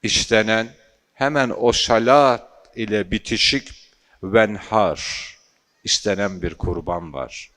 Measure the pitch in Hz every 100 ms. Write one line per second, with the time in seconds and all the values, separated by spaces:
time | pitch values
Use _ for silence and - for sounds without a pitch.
0 | 110 - - 110 107 110 117 - _ _
1 | _ _ 139 147 127 - 120 113 - 113
2 | 117 143 139 117 - _ _ - 110 104
3 | 92 107 - 113 - 139 - - _ _
4 | _ _ 95 107 107 101 - 110 95 76
5 | - - - - _ _ _ _ 123 -
6 | 104 98 101 92 85 80 90 85 80 87
7 | 85 67 64 - -